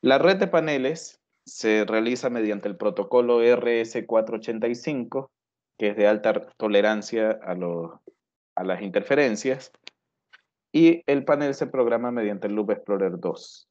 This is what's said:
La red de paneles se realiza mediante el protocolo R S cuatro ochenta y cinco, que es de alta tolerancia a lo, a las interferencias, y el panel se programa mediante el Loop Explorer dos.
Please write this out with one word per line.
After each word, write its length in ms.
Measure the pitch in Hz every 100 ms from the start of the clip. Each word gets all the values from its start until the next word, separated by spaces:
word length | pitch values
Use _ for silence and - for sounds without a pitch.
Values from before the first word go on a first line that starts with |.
La 160 | 131 131
red 200 | 165 190
de 100 | 202
paneles 720 | 170 160 143 127 160 - _ _ _ -
se 400 | - 113 107 104
realiza 440 | 110 113 123 127
mediante 380 | 120 107 101 101
el 80 | 92
protocolo 680 | 107 95 101 123 120 120
R 400 | 117 120 120 117
S 240 | 113 123 110
cuatro 320 | 113 110 113
ochenta 300 | 110 113 117
y 80 | 120
cinco, 540 | - 143 113 135 135 _ _ _ _ _
que 120 | 107
es 80 | 104
de 100 | 104
alta 400 | 107 110 104 - _
tolerancia 720 | 110 101 104 107 104 113 110
a 220 | 107 - 90
lo, 460 | 87 85 82 - - _ _ _ _ -
a 80 |
las 180 | 92 92
interferencias, 920 | 101 95 98 139 139 107 131 131 - _ - _ _ _ _ - _ _ _
y 320 | 156 165 170 -
el 180 | 143 135
panel 280 | 143 147
se 140 | 139 147
programa 440 | 131 117 117 123
mediante 360 | 120 104 101 101
el 80 | 104
Loop 160 | 104
Explorer 480 | 107 - 101 95 90
dos. 480 | 90 80 - - _